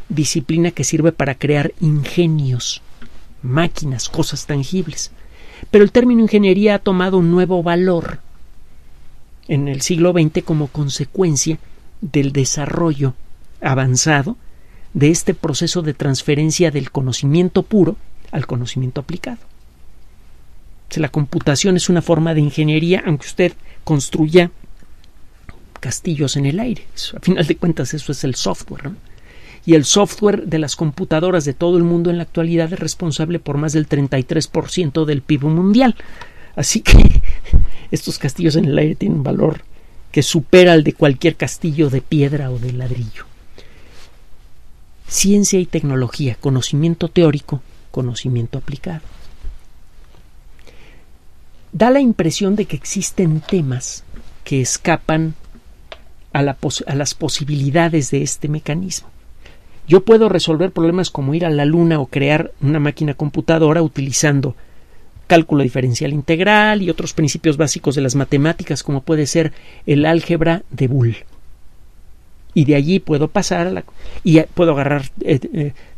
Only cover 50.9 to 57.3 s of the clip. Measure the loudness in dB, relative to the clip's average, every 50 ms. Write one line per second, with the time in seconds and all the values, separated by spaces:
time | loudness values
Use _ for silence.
50.9 | -20 -20 -20 -20 -20 -20 -20 -20 -20 -20 -20 -20 -20 -20 -20 -12 0 2 4 4
51.9 | 4 4 4 2 2 2 0 -2 0 0 0 0 0 0 -2 -4 -6 -10 -8 -8
52.9 | -6 -6 -6 -4 -2 0 0 0 0 -2 -2 -2 -2 -2 -2 -2 -4 -6 -8 -10
53.9 | -14 -16 -16 -16 -16 -16 -16 -16 -16 -16 -8 -4 -2 -2 -2 -2 -4 -4 0 0
54.9 | 0 0 0 -2 0 0 0 -2 -6 -10 -16 -18 -20 -20 _ -20 -20 -20 -20 -20
55.9 | -20 -20 -20 -20 -20 -20 -18 -6 -2 -2 0 0 -2 -4 -6 -6 -6 -6 -6 -4
56.9 | -4 -4 -4 -4 -6 -6 -6 -6